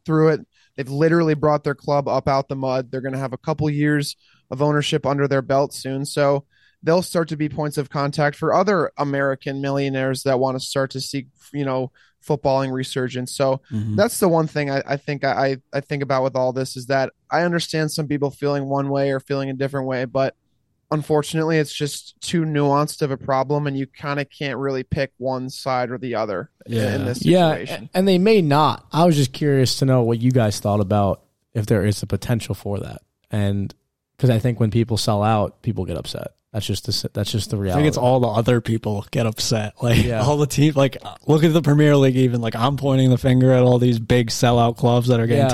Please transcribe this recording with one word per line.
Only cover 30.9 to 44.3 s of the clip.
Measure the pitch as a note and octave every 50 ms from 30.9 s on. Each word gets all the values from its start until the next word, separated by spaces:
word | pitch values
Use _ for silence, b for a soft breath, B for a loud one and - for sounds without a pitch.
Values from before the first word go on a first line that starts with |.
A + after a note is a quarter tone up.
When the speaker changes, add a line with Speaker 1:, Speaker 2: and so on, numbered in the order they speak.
| G#2 G#2 G2+ F#2+ E2+ - _ _ _ _ _ _ -
Speaker 3:
if | A2+ G#2
there | - B2 G2+ F2+
is | G#2+ G2+ - -
a |
potential | - - G2 - - B2 A2 - - G2
for | - - G2+ G2+ F#2+
that. | - - - - _ _ _ _ _ -
And | - G#2 G2+ G2+ G2 G2+ G2 F#2+ - _ _ _ _ _ _ _ _ -
'cause | - B2
I | A#2 A2+
think | - B2+ A#2 G#2+
when | A#2 G#2+
people | G#2 A#2+ A2+ A#2 A#2
sell | G2+ - - G#2+ G2+ G#2
out, | A2 A2+ G#2+ G2 - - _ -
people | A#2+ F#2+ F#2 F#2
get | F2 E2+
upset. | C#2+ - - - - - - _ _ _ _ -
That's | A2 -
just | - G2+ - -
the | -
s-, | G2 - - - -
that's | G#2+ G#2 -
just | - A2 - -
the | A#2
Speaker 2:
I | G2+
Speaker 3:
reality. | G2 F#2+ F2+ C#3+ D3+
Speaker 2:
think | D3+
it's | C#3+
all | - B2+ B2 C3 B2+
the | A#2+
other | A#2 G#2+ A#2 A#2 B2 B2 A#2
people | - - A2+ A2 - G#2+ G#2+ G2+ - - -
get | B2+ A#2
upset. | A2 G#2+ - - - B2+ A2 G#2 G#2 -
<laughs> | - -
Like, | A#2+ A2+ A2 A2+
Speaker 3:
Yeah. | B2 A#2 A2 G#2+
Speaker 2:
all | C#3 D3
the | D3 D3 C3
team, | - C#3 C#3+ D#3 D3
like, | C#3+ C#3 C3 - - - - - - - -
look | D3 D#3 D#3
at | E3+ D#3
the | E3+ C3+
Premier | C#3+ C#3+ D3 D3+ D3 D3
League | C#3+ C3+ C3 B2
even. | C3 C3 B2 A#2+ A#2+
Like, | A#2 A2+ G#2+
I'm | A2 B2 C#3 C#3+
pointing | B2 - C#3 C3+ C3 C3 B2+
the | B2 A#2
finger | - C3+ B2+ B2+ B2+ C3 C3
at | B2 B2
all | B2 B2 A#2+
these | B2 B2 A#2+ A2+
big | A2 - B2 B2 A#2 A2+